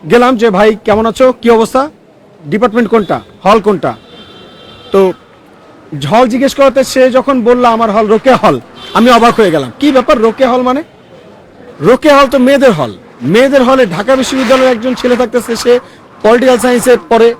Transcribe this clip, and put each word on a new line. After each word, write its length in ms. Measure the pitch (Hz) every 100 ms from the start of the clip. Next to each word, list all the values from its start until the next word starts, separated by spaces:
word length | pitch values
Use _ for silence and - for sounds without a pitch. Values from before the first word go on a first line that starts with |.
| 156
গেলাম 280 | 233 240 247
যে, 120 | 226
"ভাই, 280 | 185 214 214 -
কেমন 200 | 208 226
আছো? 280 | - 254 254
কী 80 | 240
অবস্থা? 400 | 226 220 254 294 _ _ _ _ _ 151
ডিপার্টমেন্ট 420 | 196 233 220 220
কোনটা? 320 | 226 185 139 - - 185
হল 140 | 220
কোনটা?" 340 | 202 185 139 110 - - - - - - - - -
তো 220 | 196 185 170 _ _ _ - - - - 147 139
হল 160 | 214 254
জিজ্ঞেস 280 | 240 269 -
করাতে 280 | 277 262
সে 280 | 262 269 254
যখন 320 | 247 254 262
বলল, 220 | 226 247 240
"আমার 260 | 226 226
হল 160 | 202 214
রোকেয়া 280 | 220 269 240
হল", 240 | 208 131 - - -
আমি 160 | 185 233
অবাক 240 | 233 233
হয়ে 180 | 226 202
গেলাম। 200 | 156 127 -
"কি 120 | 285
ব্যাপার, 260 | 262 247 277
রোকেয়া 320 | 226 220 262
হল 120 | 254
মানে?" 220 | 247 262 330 _ _ - - - - - - -
রোকেয়া 360 | 156 254 311 277
হল 100 | 269
তো 120 | 277
মেয়েদের 320 | 247 277 262
হল। 260 | 170 123 90 - -
মেয়েদের 420 | 123 202 269 277
হলে 220 | 247 269 233
ঢাকা 300 | 170 208 262
বিশ্ববিদ্যালয়ের 560 | 254 262 233 262 262
একজন 240 | 233 247 240
ছেলে 200 | 247 240
থাকতেছে, 400 | 247 247 226 233
সে 240 | 247 247 - - - -
পলিটিক্যাল 360 | 214 233 262 247
সায়েন্সে 400 | 247 247 247 233 -
পড়ে 260 | 233 233 233